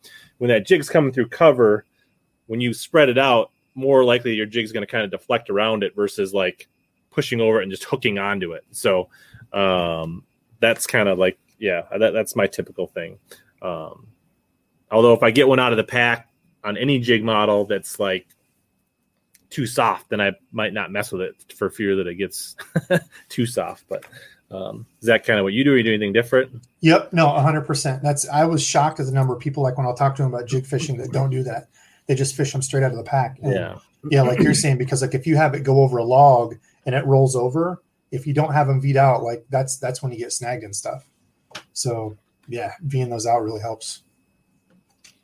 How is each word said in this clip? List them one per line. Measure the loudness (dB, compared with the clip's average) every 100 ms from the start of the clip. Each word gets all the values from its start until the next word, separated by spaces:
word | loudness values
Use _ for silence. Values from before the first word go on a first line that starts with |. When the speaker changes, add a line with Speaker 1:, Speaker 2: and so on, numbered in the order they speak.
| -18 -20 _ -4
Speaker 1:
when | 2
that | 2 4
jig's | 0 2
coming | 2 2
through | 0 -4
cover, | 4 4 6 4 2 -2 _ _ _ _ _ -10
when | -4
you | -4
spread | -4 0 4 4
it | 4
out, | 4 4 0 _ _
more | -4 4 6
likely | 6 2 0
your | -4 -4
jig's | -4 -6
gonna | -6 -4
kinda | -4 -4
deflect | -6 -4 -4 -2
around | -2 0 0
it | -2
versus, | -2 -2 -2 -4
like, | -2 -2 -6 -16 _ _ _ _
pushing | -6 -4 0
over | 2 2
it |
and | -2
just | -8
hooking | -8 -4 -2 -2
onto | -2 -4 -6
it. | -10 -14
So, | -4 0 0 -2 _ _ -20 -8
um, | -2 0 0 -2 -4 -8 -12 -16 _ _ _
that's | 0 0 -2
kinda | 0 2
like, | 2 0 -2 _ _
yeah, | -4 -4 -4 0
that, | 0
that's | 0 -4 -2
my | -2
typical | -4 -10 -8 -10
thing. | -10 -12 -16 _ -20 _ _
Um, | -10 -10 -12 -18 -20 _ _ _ _ _ _ _ _
although | 4 6
if | 6
I | 4
get | 4 4
one | 4
out | 4
of | 0
the |
pack | 0 0 0 0 -6 _ _ _
on | -10 -4
any | -2 0
jig | 2 2
model | 2 2 2 2 0
that's, | -4 -6 -6
like, | -4 -4 -8 _ _ _ _ _ _ _ _ _ _ _ _
too | -8
soft, | -4 0 0 0 -4
then | -2
I | -2 -4 _
might | -6 -6
not | -6 -6
mess | -8 -6
with | -6
it | -8 -10 -20
for | -6 -6
fear | -2 -2 -2
that | -2
it | -6
gets | -8 -8 -14 -18 -8 -6 -2
<laughs> | -4 -4 -18 -10
too | -4 -4
soft. | -4 -6 -10 -12
But, | -12 -12 -20 -20 _ _
um, | -12 -12 -14 -18 _
is | 0
that | 2
kinda | 2 0
what | 2
you | 2
do? | 4
Are | 4
you |
doing | 4
anything | 0 0
different? | 0 2 0 0 -6 -20 _
Speaker 2:
Yep. | 4 4 2
No, | 2 2
a | 4
hundred | 2 0
percent. | -2 -4 -4 -2
That's, | -2 -2 -2
I | 0
was | 2 0
shocked | 0 0 0 -2
at | -2
the |
number | 0 0
of | -2
people, | -4 -2
like, | -2 -2
when | -4
I'll |
talk | 0 0 0
to |
them | -2
about | -4 -4
jig | -4 -4
fishing, | -6 -4 -8
that | -6
don't | -2 -2
do | -2
that. | -4 -8 -12 _ _ _ -4
They | -2
just | -2 -2
fish | -4
'em | -4
straight | -4 -2
out | -2
of | -2
the |
pack. | -2 -2 -2 -4
And | -4
Speaker 1:
Yeah. | -2 -4 -10 -18 _ 0
Speaker 2:
yeah, | 2
like | 4 4
you're | 2
saying, | 2 2 0
because, | -2 -2
like, | -2
if | -2 0
you | 2
have | 2
it | 0
go | 2 4
over | 4 2
a |
log | 4 6 8 6 2 -6 _ _
and | -4
it | -2 2
rolls | 4 4 2
over, | 0 0 -2 -4 _ _ _
if | -8 -4
you |
don't | -2 0
have | 2 2
'em | 2
V'd | 2 4
out, | 4 2
like, | -2 -8 -4
that's, | -4 -4 -6
that's | -8 -6
when | -8
you | -8
get | -10
snagged | -8 -8 -8
and | -10
stuff. | -10 -10 -12 -16 _ _ _ _ -20 -14
So | -8 -6 -6 -8 -12 _ _ -14
yeah, | -10 -10 -10 -6
V'ing | -4 -4
those | -4 0
out | 0
really | 0 -6
helps. | -10 -10 -14 -16 _ _ _ _ _ _ _ _ _ _ _ _